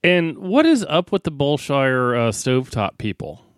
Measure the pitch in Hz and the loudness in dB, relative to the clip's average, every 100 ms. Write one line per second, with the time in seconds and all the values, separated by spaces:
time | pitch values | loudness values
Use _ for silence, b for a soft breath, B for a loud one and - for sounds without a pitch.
0 | 175 180 165 - 190 240 320 285 190 156 | 4 2 0 -6 0 2 4 2 2 -2
1 | 180 196 - 143 143 147 - 139 135 127 | 0 -4 -4 -2 0 0 0 0 2 2
2 | 123 120 117 107 131 127 131 120 101 _ | 0 0 0 -2 0 -2 -2 -4 -6 _
3 | 107 - - 78 _ | -8 -8 -12 -14 _